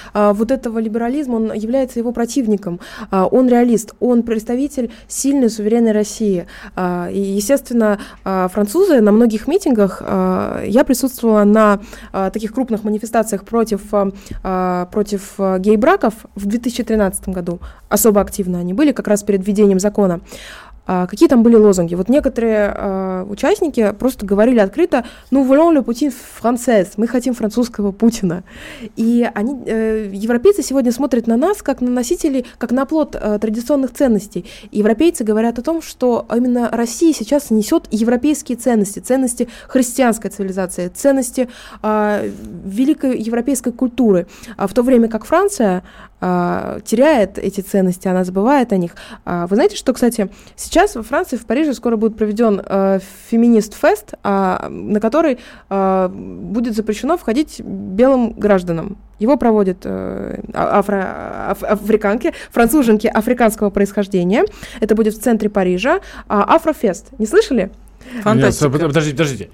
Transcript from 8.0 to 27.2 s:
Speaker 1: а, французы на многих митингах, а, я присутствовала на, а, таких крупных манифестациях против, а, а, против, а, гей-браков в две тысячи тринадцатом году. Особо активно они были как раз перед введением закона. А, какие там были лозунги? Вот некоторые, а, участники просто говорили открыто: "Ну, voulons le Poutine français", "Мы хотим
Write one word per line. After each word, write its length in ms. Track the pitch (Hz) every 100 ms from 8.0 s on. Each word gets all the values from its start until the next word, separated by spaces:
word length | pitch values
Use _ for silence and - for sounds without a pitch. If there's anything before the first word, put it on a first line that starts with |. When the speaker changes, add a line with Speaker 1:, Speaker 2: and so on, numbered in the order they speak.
| - -
Speaker 1:
а, 240 | 190 190 180
французы 540 | 208 208 330 403 269
на 100 | 208
многих 360 | 214 240 214 -
митингах, 540 | 381 311 226 196 -
а, 600 | - 190 185 185 202 - -
я 180 | 226
присутствовала 600 | 302 247 262 - 226 214
на, 360 | 208 214 214 202 202 - -
а, 180 | 190 190
таких 240 | 208 214
крупных 300 | 262 262 214
манифестациях 600 | 208 214 220 233 220 196 -
против, 360 | 233 226 196 202
а, 180 | 208 196 196 - -
а, 420 | 190 185 185 180 180
против, 460 | - 208 202 - -
а, 220 | 190 185
гей-браков 540 | 196 214 277 392 240 - - -
в 100 | 202
две 140 | 233
тысячи 240 | 247 240
тринадцатом 500 | 226 220 196 190 -
году. 260 | 185 175 170 - - -
Особо 320 | 208 220 202
активно 380 | 190 - 185 180
они 140 | 175
были 180 | 196 294
как 160 | 214 208
раз 160 | 208
перед 220 | 208 196 190
введением 340 | 202 202 185
закона. 420 | 208 202 190 170 - - - - - - -
А, 200 | 185 180
какие 200 | - 330
там 140 | 247
были 140 | 233 226
лозунги? 400 | 214 185 170 175
Вот 140 | 190
некоторые, 640 | 285 285 - 226 214 202 -
а, 480 | 202 190 190 185 196
участники 680 | 202 277 415 330 240 208 208
просто 260 | 254 -
говорили 360 | 196 196 233 240
открыто: 440 | 196 254 359 269 - - -
"Ну, 120 | 269
voulons 300 | 254 277 339 302
le 80 |
Poutine 300 | 233 233 294 - - -
français", 460 | 226 240 - 226 214 -
"Мы 100 | 233
хотим 260 | 247